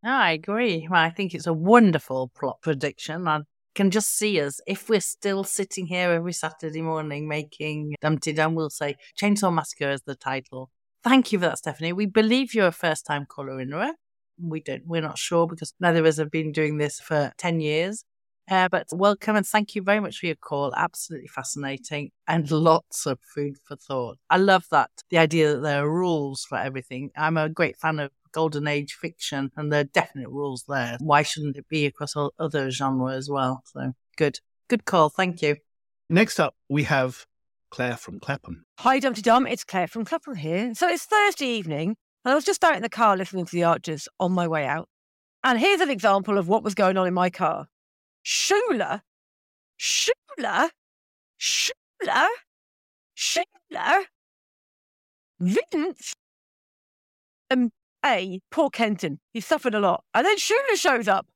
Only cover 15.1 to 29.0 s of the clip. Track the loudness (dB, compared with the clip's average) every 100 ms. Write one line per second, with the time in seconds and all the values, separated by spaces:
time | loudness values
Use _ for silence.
15.1 | -6 -2 0 0 -2 -14 _ 2 4 4
16.1 | 2 -2 -2 -2 0 0 0 -4 -4 -2
17.1 | -2 -2 -4 -2 -2 0 0 -2 -6 -14
18.1 | _ _ _ 0 2 2 0 -2 2 2
19.1 | 2 0 0 2 0 -2 -4 0 0 0
20.1 | -6 -6 -6 -6 -4 -2 -2 -4 -4 -12
21.1 | -14 -12 -12 -10 -8 -8 -8 -8 -8 -8
22.1 | _ -2 0 2 4 6 4 _ -8 -4
23.1 | -6 _ -8 -8 -8 _ -18 _ -6 -6
24.1 | -10 _ 2 4 4 4 0 0 -6 -2
25.1 | 2 4 4 4 2 0 0 0 0 0
26.1 | 0 -2 -8 -8 -6 -4 -6 -10 -12 -10
27.1 | -4 -2 0 -2 0 -2 0 -4 -2 -6
28.1 | _ _ -2 -2 -2 -2 -2 -4 -10